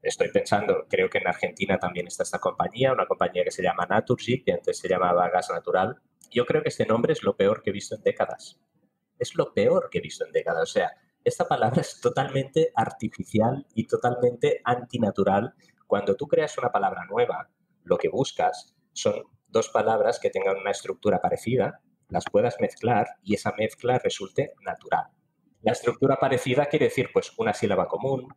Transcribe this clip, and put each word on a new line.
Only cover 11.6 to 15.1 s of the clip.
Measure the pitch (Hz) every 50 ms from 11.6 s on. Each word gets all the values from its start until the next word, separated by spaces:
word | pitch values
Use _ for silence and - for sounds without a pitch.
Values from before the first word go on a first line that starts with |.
| 110 110 123 170
es | 151 - - -
totalmente | - 160 - 135 139 139 135 135 135 - - 160 160 165 _
artificial | - 110 - - - - 104 - - 95 - - 107 110 117 135 139 - _ _
y | 110 110
totalmente | - 123 113 - 123 123 123 123 123 120 - - 147 - - _
antinatural. | 117 123 117 117 - - 117 113 101